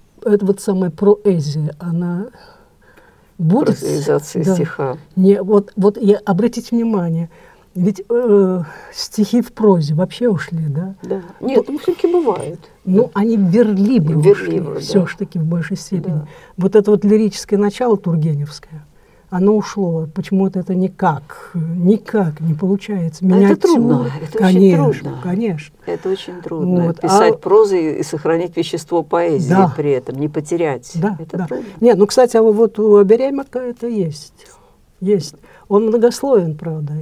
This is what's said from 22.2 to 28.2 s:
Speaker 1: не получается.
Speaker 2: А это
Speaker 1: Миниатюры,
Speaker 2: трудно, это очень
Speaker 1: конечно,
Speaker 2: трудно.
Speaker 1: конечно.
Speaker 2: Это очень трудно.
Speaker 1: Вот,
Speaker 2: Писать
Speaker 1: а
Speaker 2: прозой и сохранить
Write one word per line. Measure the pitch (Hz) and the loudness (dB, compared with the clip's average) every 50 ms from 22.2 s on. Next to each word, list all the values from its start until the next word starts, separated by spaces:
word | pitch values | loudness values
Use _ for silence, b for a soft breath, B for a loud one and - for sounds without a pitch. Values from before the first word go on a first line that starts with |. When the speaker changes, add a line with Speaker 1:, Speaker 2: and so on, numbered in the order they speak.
| 185 156 151 - | -2 -2 -4 -4
Speaker 1:
не | 156 165 | -4 -4
получается. | 147 156 196 185 202 196 - - 208 185 170 160 - - 185 | -2 -2 -2 -2 -2 -2 -4 -6 -6 -4 -4 -6 -6 -2 0
Speaker 2:
А | 185 | 2
это | 185 | 4
Speaker 1:
Миниатюры, | 190 202 202 202 196 | 6 6 4 4 4
Speaker 2:
трудно, | - 349 330 240 233 240 - - - - - - | 4 4 4 4 4 2 2 0 0 -4 -6 -8
это | 160 - - - 190 | -10 -8 -2 0 2
очень | 185 185 180 | 4 6 6
Speaker 1:
конечно, | 196 190 175 160 151 151 139 - - | 6 6 6 4 2 0 0 -2 -6
Speaker 2:
трудно. | - - 127 | -10 -12 -8
Speaker 1:
конечно. | - 180 180 208 233 214 165 147 - - _ _ _ | -6 -6 -4 -2 -2 -4 -4 -6 -10 -16 _ _ _
Speaker 2:
Это | 180 170 170 - 185 | -10 -10 -6 -4 -4
очень | 196 190 - - 180 180 | -6 -4 -6 -12 -16 -14
трудно. | - - 170 156 180 180 180 175 170 165 | -12 -10 -6 -4 -2 0 0 0 0 0
Speaker 1:
Вот, | 165 - | -2 -2
Speaker 2:
Писать | - 175 190 208 - - - | 0 2 4 4 4 4 2
Speaker 1:
а | - | 0
Speaker 2:
прозой | - 175 196 220 220 202 190 180 160 156 - - | 0 2 4 4 4 4 2 0 0 -2 -2 -4
и | |
сохранить | - - - 147 | -6 -6 -8 -4